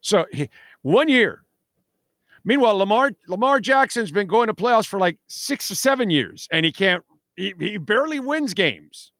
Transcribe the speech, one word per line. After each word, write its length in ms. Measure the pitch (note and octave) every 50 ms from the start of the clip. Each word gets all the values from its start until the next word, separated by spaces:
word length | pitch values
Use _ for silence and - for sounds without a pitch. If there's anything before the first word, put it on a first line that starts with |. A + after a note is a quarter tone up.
So 260 | - - G#3 F#3+ D#3+ -
he, 180 | - A#2+ D3 - _ - - - - _
one 280 | _ C3 E3 A#3+ D#4 D#4+
year. 360 | C4+ B3+ A3 D#3 E2 - _ _ _ _ _ _ _ _ _ _ _ _ _ _ _ _ _ _ _ _
Meanwhile, 360 | _ E3+ B3 C#4+ B3+ A3+ G#3 F#3+
Lamar, 340 | G3 G3 G#3 A#3 C4+ C#4 G#3+ _ _ -
Lamar 320 | F#3 F#3+ A#3 C4+ C#4 C4+
Jackson's 500 | G3 G#3 C4+ C4+ C4+ - - A#3+ A3+ F3
been 160 | C#3+ G3+ G#3
going 220 | F3 F3 A3+ A#3+ A3
to 60 | G3+
playoffs 340 | - F#3 A#3+ A#3+ A3 G3+ -
for, 100 | - G3
like, 200 | F#3 F3 E3 _ _ _
six 420 | - - - - C#4+ - - -
or 60 | G3
seven 340 | - - C4 C4+ C4 B3 G3+
years, 380 | E3 C#3+ A2+ E2 - - - -
and 160 | - D#3+ D#3+
he 60 | E3
can't, 320 | - - - F#3+ F3+ F3 _ _ _ _ _ _ _
he, 180 | - F#3 G3+ G3 F3
he 160 | D#3 F3+ G#3
barely 420 | G3+ D3+ - G#3 A#3 C#4+ D#4+ D#4 C#4+
wins 360 | B3+ C4 D4 D#4+ D4+ B3 F3
games. 580 | G3+ F#3+ D3+ G#2 D#2+ D2+ - - - - _ _